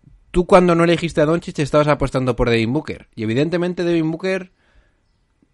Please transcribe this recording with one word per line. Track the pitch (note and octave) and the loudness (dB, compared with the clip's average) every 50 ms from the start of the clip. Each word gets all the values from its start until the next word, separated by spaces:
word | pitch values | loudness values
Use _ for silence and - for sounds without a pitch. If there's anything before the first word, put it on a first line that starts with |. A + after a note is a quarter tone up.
| _ _ - _ _ _ | _ _ -20 _ _ _
tú | - F3+ F3+ | -2 -2 2
cuando | - G#3 F3+ F3+ F3 E3+ | 4 4 6 6 4 4
no | E3+ E3+ | 4 4
elegiste | E3+ E3+ D#3+ F3 D#3+ - E3 | 2 2 0 -2 -4 0 0
a | D3+ | 2
Doncic | D3+ E3 E3+ - - E3 - | 2 0 -2 -4 -6 -6 -4
estabas | D3 C3 - D3+ D3+ D3+ | -4 0 2 2 2 2
apostando | D3 C#3+ C#3 B2+ - C3 C3 B2+ B2 | 0 0 -2 -2 -2 -2 -2 -2 -2
por | A#2+ B2 A#2+ | 0 0 0
Devin | A#2 A2+ A2+ A2 C3 | 2 0 0 0 -2
Booker. | D#3 D3+ - F#2 - - _ _ | -4 -6 -6 -12 -14 -16 _ _
Y | A2 A2 | -8 -4
evidentemente | A2 A2+ C3 D3+ E3+ F3 E3+ F3 F3+ F3+ F3+ F3 | -2 0 0 0 0 -2 -2 -4 -4 -4 -4 -2
Devin | F3 E3+ E3+ D#3+ D#3+ | 0 0 0 0 -2
Booker | E3 E3 F#3 F#3+ F#3+ F#3+ F#3 F#3 _ _ _ _ _ _ _ _ _ _ _ _ _ _ _ _ _ _ _ _ | -4 -4 -4 -4 -4 -6 -8 -12 _ _ _ _ _ _ _ _ _ _ _ _ _ _ _ _ _ _ _ _